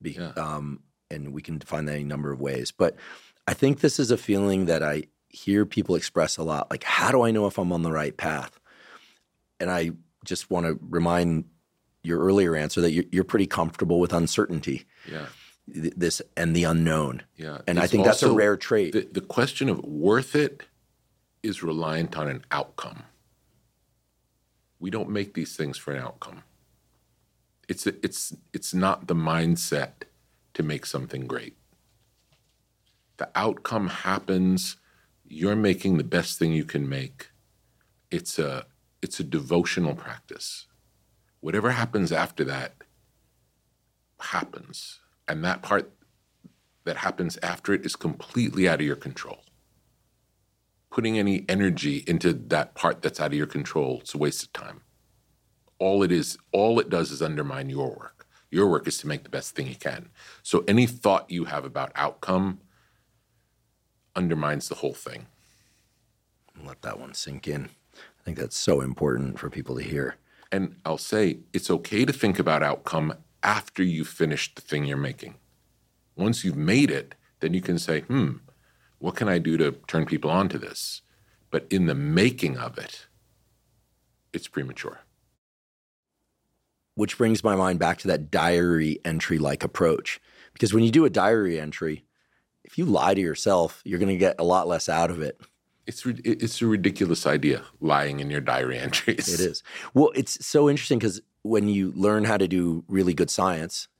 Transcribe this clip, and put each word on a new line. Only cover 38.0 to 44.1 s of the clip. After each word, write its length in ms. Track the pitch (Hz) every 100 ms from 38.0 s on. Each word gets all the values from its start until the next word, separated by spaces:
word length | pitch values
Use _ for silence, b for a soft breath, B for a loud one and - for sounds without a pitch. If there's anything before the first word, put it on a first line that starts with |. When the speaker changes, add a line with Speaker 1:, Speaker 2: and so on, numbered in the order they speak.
| -
Speaker 2:
It's 300 | 85 - -
a, 260 | 73 65 - _ _ -
it's 180 | - -
a 40 |
devotional 720 | 76 78 69 85 - - 80
practice. 720 | - - - - - - - - _ _ _ _ _ _ _
Whatever 300 | 78 101 113
happens 400 | 120 117 107 85
after 320 | 82 85 - 69
that 300 | 67 - - - _ _ _ _ _ _ _ _ _ _ _ _